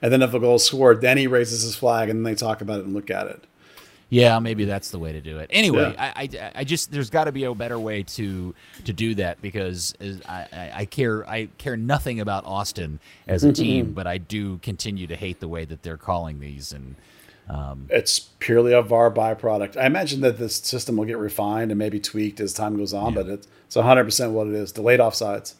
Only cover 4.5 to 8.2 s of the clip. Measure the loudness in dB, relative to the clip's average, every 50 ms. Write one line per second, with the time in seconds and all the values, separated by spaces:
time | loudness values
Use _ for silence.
4.5 | -2 -2 0 -2 -2 -4 -6 -8 -10 -8 -8 -8 -8 -10 -10 -12 -10 -10 -10 0
5.5 | 2 2 4 4 4 2 2 2 0 -4 -6 -6 -6 -8 -10 -10 -10 -12 -14 -12
6.5 | -8 -8 -4 -4 -2 -4 -4 -6 -4 -6 -6 -2 0 0 0 0 -2 -4 -4 -4
7.5 | -4 -6 -6 -6 -6 -6 -4 -4 -4 -4 -6 -8 -6 -6